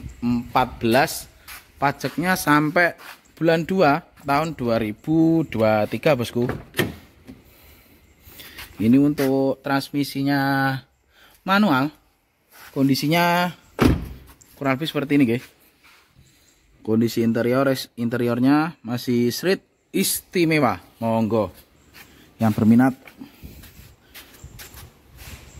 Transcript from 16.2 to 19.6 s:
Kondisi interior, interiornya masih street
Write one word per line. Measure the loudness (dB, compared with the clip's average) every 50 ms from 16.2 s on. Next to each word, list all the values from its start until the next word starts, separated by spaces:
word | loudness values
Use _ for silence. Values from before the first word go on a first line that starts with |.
| _ _ _ _ _ _ _ _ _ _ _ _ -4 -2
Kondisi | 0 0 0 0 0 0
interior, | 0 0 0 0 0 0 0 0 0 0 -2 -2 -6 -12 _ -8
interiornya | -6 -4 -2 -2 -2 -2 0 0 2 2 2 2 0 -2 -8 -12
masih | -10 -8 -8 -6 -4 -2 0 2 2 0 -2
street | -2 -2 -2 -2 -2